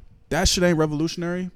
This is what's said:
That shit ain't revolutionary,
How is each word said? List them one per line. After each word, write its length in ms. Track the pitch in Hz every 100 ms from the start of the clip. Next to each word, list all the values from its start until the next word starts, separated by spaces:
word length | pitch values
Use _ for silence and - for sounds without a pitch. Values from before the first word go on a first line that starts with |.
| - - -
That 180 | 147 208
shit 160 | 190
ain't 140 | 180 156
revolutionary, 720 | 156 147 165 - 170 180 180